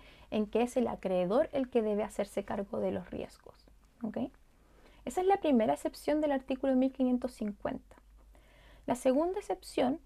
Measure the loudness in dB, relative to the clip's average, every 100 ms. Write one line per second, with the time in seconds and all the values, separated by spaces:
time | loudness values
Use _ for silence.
0 | -8 -20 -6 -4 0 0 0 0 -2 -2
1 | -2 0 2 2 2 0 0 0 0 0
2 | -2 -4 -4 -6 -4 -6 -6 -4 -2 -4
3 | -6 -10 -10 -14 -20 -20 -20 _ _ _
4 | -10 -6 -8 -10 _ _ _ -20 -20 -14
5 | -6 0 4 4 4 4 4 2 -2 -4
6 | -2 0 2 0 -2 -2 2 2 2 2
7 | 0 0 -2 -6 -8 -6 -8 -8 -12 -20
8 | -20 -20 -20 -20 -20 -20 -20 -10 -4 0
9 | 2 2 2 -2 -4 -6 -4 0 0 0